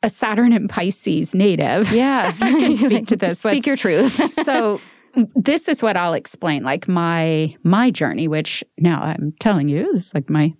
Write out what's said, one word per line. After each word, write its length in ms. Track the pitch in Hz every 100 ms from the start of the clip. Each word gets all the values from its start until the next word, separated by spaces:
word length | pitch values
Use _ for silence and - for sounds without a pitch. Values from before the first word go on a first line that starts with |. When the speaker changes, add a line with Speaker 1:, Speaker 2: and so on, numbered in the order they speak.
Speaker 1:
a 60 | 226
Saturn 440 | - 226 214 240
and 160 | 226 202
Pisces 640 | - 180 - - 160 165
native, 580 | 185 202 165 143 160 202
Speaker 2:
Yeah. 400 | 220 262 269 180 175
Speaker 1:
<laughs> 60 |
I 100 | 226
can 260 | 285 247 226
speak 300 | 262 220 220
to 80 | 202
Speaker 2:
<laughs> 80 |
Speaker 1:
this. 160 | 180 175
Speaker 2:
Speak 140 | 220 285 285
Speaker 1:
What's 20 |
Speaker 2:
your 80 | 269
truth. 560 | 202 160 254 - -
<laughs> 100 | -
Speaker 1:
so 360 | - 269 226 208 - _ _ - 214 262
this 320 | 196 311 -
is 120 | 294
what 140 | 220 185
I'll 160 | 175
explain, 500 | 160 - - 175 147
like, 240 | 131 147 -
my, 680 | 175 170 170 160 156 156 -
my 260 | 170 196 247
journey, 380 | - 151 - 160
which 360 | 156 156 - - -
now 240 | 165 156
I'm 320 | 156 - 147 -
telling 280 | 220 196 143
you 200 | 143 320
is, 200 | 269 -
like, 160 | 156 -
my 240 | 156 151 -